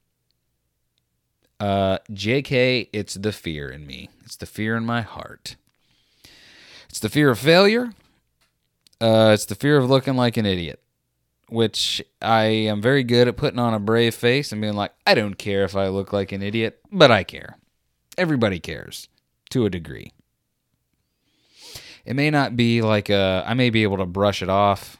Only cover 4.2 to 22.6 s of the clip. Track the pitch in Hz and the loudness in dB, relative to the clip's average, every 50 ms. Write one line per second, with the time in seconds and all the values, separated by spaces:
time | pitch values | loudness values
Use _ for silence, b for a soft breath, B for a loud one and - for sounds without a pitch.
4.2 | _ - - - 87 - - - 107 110 113 117 113 117 117 117 110 - - - | _ -20 -18 -18 -18 -16 -10 -6 -4 -4 -2 -4 -4 -4 -4 -4 -6 -8 -12 -16
5.2 | - - - - _ - - _ _ _ _ _ b b b b b b b b | -16 -16 -18 -18 _ -18 -18 _ _ _ _ _ b b b b b b b b
6.2 | b b b b b b b b b b b b b b - - - 107 - 147 | b b b b b b b b b b b b b b -12 -8 -8 -2 0 2
7.2 | 151 139 120 101 123 147 165 180 196 202 220 240 247 240 214 - _ _ _ _ | 4 4 4 2 2 4 6 6 6 4 4 0 -2 -6 -10 -16 _ _ _ _
8.2 | _ _ _ _ _ _ _ _ _ _ _ _ _ _ _ _ 117 113 110 110 | _ _ _ _ _ _ _ _ _ _ _ _ _ _ _ _ 2 4 6 6
9.2 | 110 110 107 104 - - 104 - - 143 151 143 127 123 135 135 127 - 131 127 | 6 6 6 4 2 -6 -8 -4 0 2 4 4 4 4 2 2 2 0 0 0
10.2 | 123 120 107 120 107 101 95 90 85 76 67 - _ _ _ _ _ _ _ _ | 0 0 0 0 0 0 -2 -2 -4 -8 -12 -14 _ _ _ _ _ _ _ _
11.2 | _ _ _ _ _ _ 117 113 113 107 - - - - - - - - _ _ | _ _ _ _ _ _ -2 0 0 0 0 -2 -4 -4 -4 -6 -8 -12 _ _
12.2 | - 110 113 113 110 110 110 110 110 107 107 104 101 123 139 143 131 117 120 120 | -2 0 2 2 4 2 2 0 0 -2 -2 0 0 2 2 2 2 2 4 4
13.2 | 123 123 117 - 147 143 - 123 120 117 113 107 101 104 113 117 117 117 110 - | 4 4 2 -2 -4 -4 -2 0 0 0 0 -2 0 0 2 2 2 2 0 0
14.2 | - 120 123 143 147 - - 107 107 107 104 104 101 - - _ _ - 196 135 | 0 0 0 0 -2 -4 -6 -6 -4 -4 -4 -4 -4 -6 -8 _ _ 2 2 2
15.2 | 107 101 98 - - 104 98 98 98 92 95 98 98 95 95 98 98 - - 101 | 2 -2 -6 -8 -6 -4 0 0 0 0 0 -2 -2 -2 -2 -4 -4 -4 -4 -4
16.2 | 98 92 101 98 98 101 104 113 113 110 - _ _ _ - 190 160 127 117 101 | -4 -4 -6 -8 -6 -4 -4 -2 -4 -4 -6 _ _ _ 4 4 6 6 6 2
17.2 | 87 - - 69 - - - _ _ _ _ _ _ _ _ _ _ _ - - | 0 -4 -10 -16 -18 -20 -20 _ _ _ _ _ _ _ _ _ _ _ -6 -4
18.2 | 185 165 151 127 113 104 95 85 - - 80 64 - - - - - - _ _ | -2 0 0 0 0 0 0 -2 -6 -10 -12 -12 -12 -16 -18 -18 -20 -20 _ _
19.2 | _ _ _ _ _ - - 131 117 101 90 90 80 73 67 53 50 50 _ _ | _ _ _ _ _ -6 -2 0 0 0 -2 -4 -10 -10 -14 -16 -16 -18 _ _
20.2 | _ _ _ _ _ _ _ _ _ _ _ _ _ _ _ _ _ _ _ _ | _ _ _ _ _ _ _ _ _ _ _ _ _ _ _ _ _ _ _ _
21.2 | _ _ B B B B B B B B B B B B B B B - 135 135 | _ _ B B B B B B B B B B B B B B B -8 -4 -2
22.2 | 143 151 151 147 135 113 117 120 | 0 0 2 0 0 0 0 2